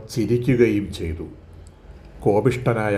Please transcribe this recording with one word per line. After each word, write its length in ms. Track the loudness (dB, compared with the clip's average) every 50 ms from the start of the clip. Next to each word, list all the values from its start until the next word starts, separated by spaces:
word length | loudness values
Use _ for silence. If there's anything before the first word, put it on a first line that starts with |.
| -12 -8 -4
ചിരിക്കുകയും 720 | -4 0 0 0 0 2 2 4 4 4 4 4 0 -2 -4 -6 -8
ചെയ്തു. 280 | -6 -6 -6 -8 -10 -14 -16 -20 -20 -20 -20 -20 -20 -20 -20 -20 -20 -20 -20 -20 -20 -20 -20 -2 0
കോപിഷ്ഠനായ 720 | 2 2 4 4 2 2 2 0 0 0 0 0 0 0